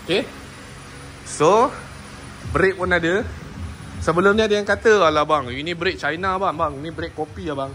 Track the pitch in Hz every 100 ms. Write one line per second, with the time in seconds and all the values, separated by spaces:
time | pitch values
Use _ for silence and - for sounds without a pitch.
0 | - 185 - - - - - - - -
1 | - - - - 151 208 262 - - -
2 | - - - - - - 190 185 180 175
3 | 165 190 220 - - - - - - -
4 | - 165 196 214 220 208 202 202 233 208
5 | 165 151 151 151 123 127 151 170 180 151
6 | 147 160 190 185 190 151 160 139 160 160
7 | 165 - 156 - 175 139 135